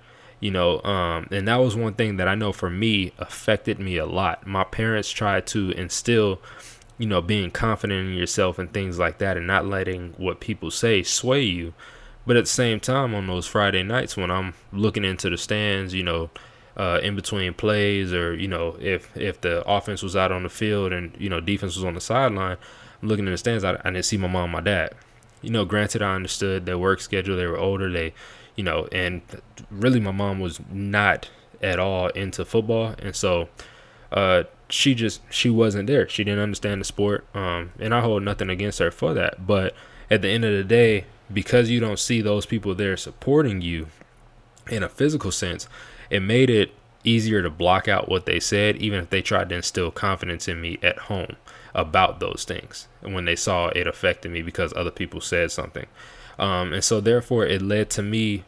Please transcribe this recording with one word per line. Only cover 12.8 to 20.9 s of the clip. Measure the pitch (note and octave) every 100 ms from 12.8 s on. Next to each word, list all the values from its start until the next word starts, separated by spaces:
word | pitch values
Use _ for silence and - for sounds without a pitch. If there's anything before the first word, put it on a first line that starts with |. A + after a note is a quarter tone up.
| - C3 B2+
on | G#2 F#2+
those | F2+ -
Friday | A2 G2+ F#2+
nights | F#2+ B2 - -
when | F2+
I'm | F#2 F#2 - -
looking | G2 G#2+ G#2+ G2
into | F#2 G2
the | F2
stands, | - G#2+ G#2 G2 F#2
you | F#2
know, | F2 E2 E2 - - - - -
uh, | F#2 F2
in | G2+ G2+
between | - G2+ F2+
plays | F2 G#2+ G#2 G2+ G2+ F#2
or, | F2 E2+
you | E2+ F#2+
know, | E2+ E2+ D#2+
if, | G2 F2+ - -
if | G2+ -
the | F2+ E2+ -
offense | G2+ - F#2+
was | F#2+ F#2
out | F#2
on | F#2
the | F2+
field | - G#2+ G#2 F#2+